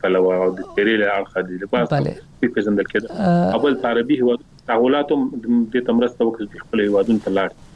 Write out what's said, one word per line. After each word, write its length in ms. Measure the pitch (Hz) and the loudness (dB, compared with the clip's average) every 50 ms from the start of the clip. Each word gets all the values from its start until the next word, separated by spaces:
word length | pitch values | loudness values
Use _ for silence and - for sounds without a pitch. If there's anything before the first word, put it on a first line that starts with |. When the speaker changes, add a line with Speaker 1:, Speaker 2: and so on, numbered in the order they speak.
Speaker 1:
پلوه 340 | - 95 92 92 92 92 92 92 | 0 0 2 2 2 2 2 2
او 80 | 92 92 92 | 0 -2 -2
د 40 | 92 | -4
څېرې 360 | 92 - - 101 101 110 113 107 | -8 -6 -2 0 0 2 2 2
له 40 | 101 101 101 98 | 0 0 0 -2
اړخه 200 | 98 - - 95 92 | -4 -6 -6 -6 -6
د 160 | 90 90 90 | -6 -8 -10
لباس 240 | 98 101 127 123 120 - | -8 -4 -2 -2 -2 0
Speaker 2:
بله. 240 | 151 143 139 - - - - - - - | -2 -2 -2 -4 -6 -10 -14 -20 -6 -4
Speaker 1:
دوی 100 | - 117 - | -2 -2 0
پېژندل 340 | 110 101 107 104 98 95 - | -2 -2 0 0 0 0 -2
کېده. 180 | - 107 113 110 | -2 -4 -4 -4
Speaker 2:
آه. 420 | - - 185 175 175 175 175 131 | -4 -2 0 2 2 2 2 2
Speaker 1:
او 100 | 98 113 143 | 0 2 2
بل 120 | 143 131 127 127 | 2 0 0 0
په 40 | 120 | 0
عربي 260 | 113 120 117 131 151 131 | 0 0 0 0 0 2
هیوادو، 280 | 123 120 120 120 - - - - - | 2 2 0 0 -4 -12 -20 -12 -6
تحولاتو 540 | - 117 117 123 131 143 147 147 147 156 139 | -2 0 2 2 2 2 2 0 0 0 0
هم 40 | 127 - | -2 -2
د-، 420 | 135 117 113 117 120 120 113 110 123 | -4 -6 -2 0 2 2 2 0 -2
دې 100 | 123 123 | -2 0
ته 60 | - 117 117 | 0 2 2
مرسته 200 | 120 117 - - 117 | 2 0 0 0 -2
وکړه 200 | 113 113 - 104 - | -2 -2 -4 -8 -10
چې 160 | - - - | -12 -14 -10
خپلو 160 | - - 107 101 101 | -4 -2 0 0 2
هیوادونو 360 | 101 98 95 117 113 104 - | 2 2 2 2 0 0 0
ته 60 | 95 95 98 | 0 -2 0
لاړ. 120 | 95 95 - - - - - | -2 -2 -6 -10 -20 -20 -8